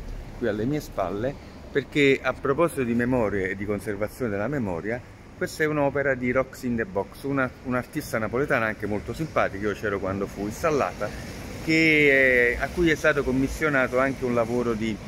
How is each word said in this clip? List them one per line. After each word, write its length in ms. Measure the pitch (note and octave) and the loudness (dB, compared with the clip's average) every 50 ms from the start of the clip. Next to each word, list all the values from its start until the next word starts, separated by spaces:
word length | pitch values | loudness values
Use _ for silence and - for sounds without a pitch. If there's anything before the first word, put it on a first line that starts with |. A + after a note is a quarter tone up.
| - - - - - - - - | -10 -10 -10 -12 -12 -12 -8 -4
qui 100 | A#2+ A2+ | -2 -2
alle 180 | G2+ G#2 G#2+ | 0 0 -2
mie 160 | B2+ D3 D3+ | -2 -2 -2
spalle, 520 | C#3 - - - G2 E2+ F#2 G2+ A2+ C3 C#3+ - - - - - - - | -4 -6 -4 -4 -2 -2 -2 -2 -4 -4 -6 -6 -12 -16 -18 -16 -16 -4
perché 480 | - C#3+ B2+ - - D3+ C#3+ C#3 C3+ - | -4 -4 -4 0 2 4 6 6 6 4
a 120 | - C3 B2 | 2 -2 -4
proposito 500 | - - C3 C#3 C#3 E3+ E3 - C#3 C3 | -2 0 0 2 4 2 2 2 0 0
di 100 | A#2 A#2 | 0 2
memorie 560 | A#2 A#2+ B2 C3 B2+ A2+ G2+ G2 G2+ F#2 F#2+ | 2 2 2 2 2 2 2 2 0 0 -2
e 60 | G2+ | -2
di 100 | G2 G#2 | -4 -2
conservazione 640 | G2 G#2 G2+ F#2+ A2 G#2 G2 G#2 G2+ - - C3 A2+ | -2 -2 -2 -2 -4 -4 -4 -4 -6 -4 -4 -4 -2
della 180 | G2+ G2 G2+ A#2+ | -2 -2 -2 -2
memoria, 540 | D3 C#3+ A#2 G2 F2 E2 D#2+ G#2 A2+ A#2+ - - - - - - - - | -2 -2 -2 -2 -2 -4 -4 -4 -6 -6 -8 -12 -18 -20 -20 -20 -8 -6
questa 260 | F3+ F3 - - D#3+ | -6 -6 -2 -2 -2
è 20 | |
un'opera 480 | D3+ D3+ D3+ C#3+ C#3 C3+ C#3+ C#3 C#3 C3+ | 0 2 2 0 2 0 0 0 0 0
di 180 | B2 B2 B2 | 0 0 0
Rocks 320 | B2 C3 C3 - - - - | 2 2 0 0 -4 -6 -4
in 140 | B2 A#2+ A2+ | -2 -2 -2
the 80 | A2+ | -2
Box, 380 | F#2+ F2+ G2+ F#2+ - - - - | -2 -2 -4 -4 -4 -8 -10 -6
una, 260 | C#3 C#3+ C#3 C3 B2 - - - | -4 -2 0 -2 -2 -4 -8 -6
un'artista 520 | C3 B2 B2+ A#2+ - - D3+ C#3 - - A#2 | -4 -2 -2 -4 -4 -6 -8 -6 -4 -4 -2
napoletana 500 | A2 G#2 G#2 A#2+ C#3+ C#3+ D3+ B2 A2+ A2 | -2 -2 0 -2 0 2 2 0 0 0
anche 180 | G#2+ - A2 | -2 -4 -4
molto 280 | G#2 G#2 G2+ F2+ - A#2 | -4 -4 -4 -4 -6 -6
simpatica, 540 | - D#3+ D3+ - C3+ G#2+ F2+ G2 F#2+ G#2 G#2+ | -6 -6 -2 0 0 0 2 0 -2 -2 -2
io 60 | G2 | -2
c'ero 260 | - - G#2+ G2+ G2 | -2 -2 -2 -2 0
quando 280 | F#2 F#2+ F#2+ G2 G2 F#2 | -2 -2 -2 -2 -4 -4
fu 180 | - - G2 | -4 -6 -6
installata, 640 | G#2+ A#2 - - E3 D#3 C3+ G#2+ F2+ F#2 - G#2 G#2 - - - - - - - - - - - | -6 -4 -2 0 0 2 2 0 0 -2 -4 -6 -6 -6 -8 -10 -12 -12 -12 -12 -12 -12 -8 -2
che, 880 | - D#3+ D#3+ D#3+ D#3+ D#3 D3+ D3 C#3+ C3+ C3+ C3+ C3 B2+ B2 A#2+ A#2+ | 2 4 4 6 6 6 6 6 6 6 6 6 6 6 6 6 4
eh, 60 | A#2+ A2+ | 2 0
a 120 | C#3 C#3 | -2 -4
cui 200 | - F3 F3 E3 | 0 2 4 4
è 60 | D#3 | 4
stato 280 | - - D#3 D3 C#3+ C3 | 4 4 4 4 4 2
commissionato 760 | B2+ B2+ C3 C3+ C3 - - D#3+ D#3 C#3+ C3+ C3 A#2+ B2 B2+ | 2 2 2 0 0 0 0 0 2 2 2 2 2 2 2
anche 240 | C3 C#3 C3+ A#2 C3 | 2 2 0 -2 -2
un 100 | B2 A#2+ | 0 2
lavoro 400 | A#2+ A2+ A2 A#2+ B2 A#2+ A#2+ A#2 | 2 2 2 2 0 0 0 0
di 220 | G#2 A2 A2+ G#2+ - - | 0 0 -2 -2 -4 -6